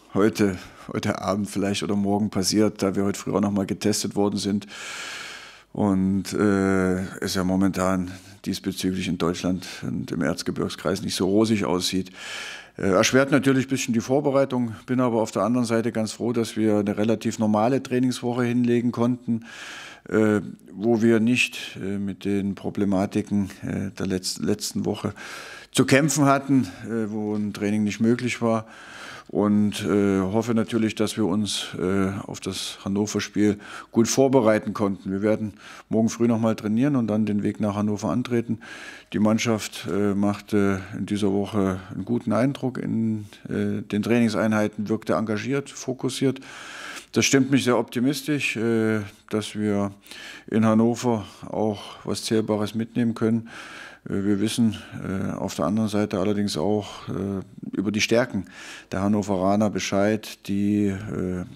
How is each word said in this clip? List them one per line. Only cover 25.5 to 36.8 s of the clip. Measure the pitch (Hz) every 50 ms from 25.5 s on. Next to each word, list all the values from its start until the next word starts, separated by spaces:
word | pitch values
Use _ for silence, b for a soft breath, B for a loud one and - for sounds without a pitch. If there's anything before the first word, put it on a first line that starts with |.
| B B B B
zu | - - 127
kämpfen | 131 135 131 156 151 - 156 143
hatten, | 139 135 139 135 143 139 131 113 90 B B 117
äh, | 104 113 113 110 101
wo | 107 110 107 104 104
ein | 104 104 104
Training | 95 - 104 101 107 107 107
nicht | 104 95 -
möglich | 113 113 123 120 123 120 - -
war. | 120 117 113 110 110 B B B B B B B B B B B B -
Und, | - 90 101 104 104 104 104 104 98 - 104
äh, | 78 95 104 101 101 98 95
hoffe | 95 92 101 113 110 120 113
natürlich, | 113 107 - 120 110 110 107 -
dass | - 107 101 - 110
wir | 107
uns, | 87 90 107 104 95 - - - - - -
äh, | 85 92 95 98 95 95 101 104 -
auf | - - -
das | - 95 95 - - - - - -
Hannover-Spiel | 101 98 101 107 104 - 104 - - - 95 104 104 101 104 B B B B B B
gut | - 113 113 113
vorbereiten | - - 135 135 135 131 110 110 107 104 - 107
konnten. | 98 - 104 98 98 87 - 95
Wir | 95 98
werden | 104 107 110 107 110 104 B B B B B B B -
morgen | - 110 113 107
früh | - - 117
noch | 120 117 113
mal | 113 110 107
trainieren | - - 104 107 113